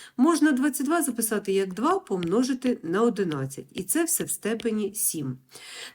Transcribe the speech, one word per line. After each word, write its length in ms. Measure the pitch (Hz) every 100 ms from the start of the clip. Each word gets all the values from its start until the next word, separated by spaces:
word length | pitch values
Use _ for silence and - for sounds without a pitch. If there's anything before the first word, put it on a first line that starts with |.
| - -
Можна 360 | 285 320 302
двадцять 340 | 254 285 - 269
два 160 | 339
записати 500 | 285 233 220 214 202
як 220 | 196 190
два 240 | 185 285 381
помножити 800 | - 185 170 208 262 254 254 240
на 200 | 165 185
одинадцять, 640 | 233 196 185 147 135 - -
і 100 | -
це 220 | 175 311
все 200 | 330 -
в 60 | 160
степені 640 | - 202 226 233 214 196
сім. 440 | - - 160 135 127 _ - - - -